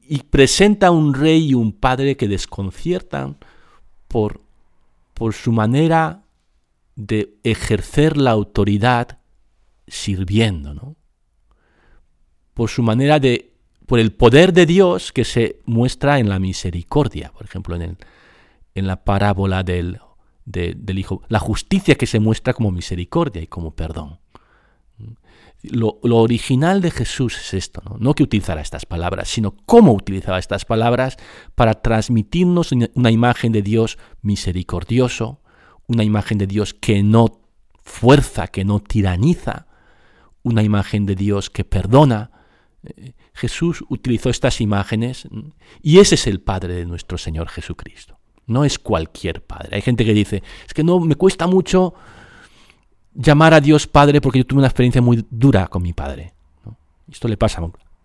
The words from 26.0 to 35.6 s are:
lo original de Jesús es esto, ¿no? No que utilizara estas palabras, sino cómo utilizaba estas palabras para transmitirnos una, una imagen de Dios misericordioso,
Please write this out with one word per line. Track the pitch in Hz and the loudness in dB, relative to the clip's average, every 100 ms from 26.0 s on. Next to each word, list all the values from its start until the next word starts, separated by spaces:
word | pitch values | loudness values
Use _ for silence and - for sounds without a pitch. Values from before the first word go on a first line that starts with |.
lo | 120 117 | 2 4
original | 113 117 - 131 165 196 | 4 0 0 0 2 0
de | 170 | -2
Jesús | - 90 - 123 - | -4 -6 -4 -4 -6
es | - 95 | -10 -8
esto, | - - | -8 -12
¿no? | - 95 | -14 -4
No | 120 | -2
que | 147 | 0
utilizara | 139 107 - 78 | 0 -2 -4 -8
estas | - - - | -10 -12 -10
palabras, | 85 87 92 92 | -8 -6 -6 -6
sino | - 101 - - | -4 -4 -6 4
cómo | 233 185 | 6 6
utilizaba | 101 - 95 - 92 | 4 -2 -8 -4 -6
estas | - - | -4 -6
palabras | - 113 120 120 131 - - - - - | -4 -2 0 0 -2 -6 -18 -20 -8 0
para | 117 107 | 0 2
transmitirnos | - 110 107 113 101 175 180 175 160 | 0 0 0 -2 0 0 2 2 0
una, | 127 117 - | 0 -2 2
una | 120 | 2
imagen | 113 120 117 117 | 4 2 0 0
de | 110 | -2
Dios | 101 113 113 - - - | 0 0 -2 -6 -20 -8
misericordioso, | 104 98 - 90 - 87 87 120 123 - 113 139 _ _ | -4 -4 -4 -6 -6 -6 -2 0 0 -2 -8 -10 _ _